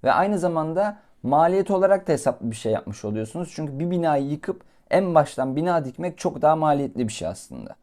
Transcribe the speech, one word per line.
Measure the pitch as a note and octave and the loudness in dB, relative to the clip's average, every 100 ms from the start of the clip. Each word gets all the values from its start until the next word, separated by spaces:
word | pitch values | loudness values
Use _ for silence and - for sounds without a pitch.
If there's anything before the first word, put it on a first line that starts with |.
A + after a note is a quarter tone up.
Ve | - | 2
aynı | B2 F#3+ G#3 | 2 2 2
zamanda | F3 E3 D#3 E3 G#3 G#3 _ _ | 0 0 -2 0 -2 -4 _ _
maliyet | A#2+ C#3+ E3 F#3 F#3+ | 0 4 4 4 2
olarak | F#3+ F#3+ G3 F#3+ | 2 4 2 2
da | |
hesaplı | D3 - - A#2 | 0 0 -2 -6
bir | A2 | -4
şey | A2 | -2
yapmış | G#2+ - G2+ G#2 | -2 -4 -8 -6
oluyorsunuz. | G#2+ A2 E3 E3+ - | -4 -6 -6 -8 -6
Çünkü | D#3 C3+ | -8 -4
bir | E3+ | -2
binayı | F3+ E3 C#3+ C#3 | 0 2 0 0
yıkıp | D3 - F3+ - _ _ | -4 -6 -8 -12 _ _
en | E3+ F#3+ D#3+ | 2 4 4
baştan | C#3+ - C3 C3+ | 4 -2 -4 -2
bina | E3+ E3+ C3 | 0 0 -2
dikmek | B2+ F3+ - | -6 -8 -4
çok | F3+ D3 | -6 2
daha | D3+ D#3+ | 2 4
maliyetli | D#3 C#3+ C#3 - A#2 | 2 2 0 -4 -4
bir | |
şey | - E2 | -4 -8
aslında. | D#2+ - C2 G#1+ - | -8 -14 -16 -16 -18